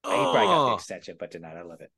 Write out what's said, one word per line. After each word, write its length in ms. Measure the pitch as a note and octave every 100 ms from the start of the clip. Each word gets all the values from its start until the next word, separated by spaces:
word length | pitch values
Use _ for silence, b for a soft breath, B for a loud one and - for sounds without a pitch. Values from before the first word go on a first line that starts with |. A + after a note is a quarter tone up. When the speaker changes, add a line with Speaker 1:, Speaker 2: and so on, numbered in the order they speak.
Speaker 1:
He 60 | C#4+
probably 220 | C#4+ F#3 E3+ F#3+
got 180 | E3 C3
the 60 |
Speaker 2:
Oh. 20 |
Speaker 1:
extension, 420 | G#2 - F#2 - E2+
but 120 | F2
denied. 260 | F2 E2 E2
I 60 |
love 180 | F2 E2
it. 80 | C#2+